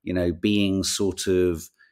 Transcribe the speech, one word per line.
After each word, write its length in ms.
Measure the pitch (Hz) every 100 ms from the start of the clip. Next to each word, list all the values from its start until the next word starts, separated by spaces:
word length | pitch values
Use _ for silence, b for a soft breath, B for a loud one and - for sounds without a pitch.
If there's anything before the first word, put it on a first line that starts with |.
you 100 | -
know, 200 | 90 87
being 500 | 82 107 104 98 95
sort 440 | 90 - 101 87 -
of, 420 | 92 90 82 - b b